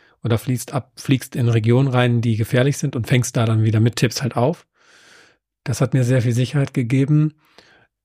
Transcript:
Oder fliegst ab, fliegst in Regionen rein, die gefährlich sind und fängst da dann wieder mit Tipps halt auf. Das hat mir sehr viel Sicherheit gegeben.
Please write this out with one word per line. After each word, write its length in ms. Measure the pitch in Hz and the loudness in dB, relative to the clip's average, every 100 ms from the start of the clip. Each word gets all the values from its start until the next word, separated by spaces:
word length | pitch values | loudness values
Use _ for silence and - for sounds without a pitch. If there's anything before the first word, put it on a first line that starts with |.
| _ _ | _ _
Oder 140 | 113 113 | -2 -2
fliegst 380 | - 123 - | -2 -6 -6
ab, 180 | 135 - - | -8 -10 -10
fliegst 380 | - 131 - | -2 -2 -2
in 140 | 165 120 | -2 0
Regionen 400 | 117 110 120 139 | 2 2 2 2
rein, 320 | 123 123 120 | 2 2 2
die 160 | 117 110 | 0 -2
gefährlich 400 | 113 127 135 139 | 0 0 0 0
sind 180 | 143 | -4
und 120 | 127 110 | -4 0
fängst 300 | 127 - 131 | 0 0 0
da 80 | 113 | 0
dann 180 | 110 | 2
wieder 160 | 110 107 | 2 2
mit 160 | 117 - | 2 0
Tipps 240 | 117 - | -2 -2
halt 140 | 123 120 | -4 -2
auf. 300 | 127 175 _ _ _ _ _ - _ _ _ _ | -2 -2 _ _ _ _ _ -20 _ _ _ _
Das 160 | - - | -8 -4
hat 140 | 135 | 0
mir 100 | 135 | 0
sehr 160 | 120 127 | 0 0
viel 100 | 117 | 0
Sicherheit 420 | 117 127 147 135 | 0 -2 -2 -2
gegeben. 600 | 143 117 135 139 151 151 - _ _ _ _ _ _ | -4 0 0 2 2 2 -4 _ _ _ _ _ _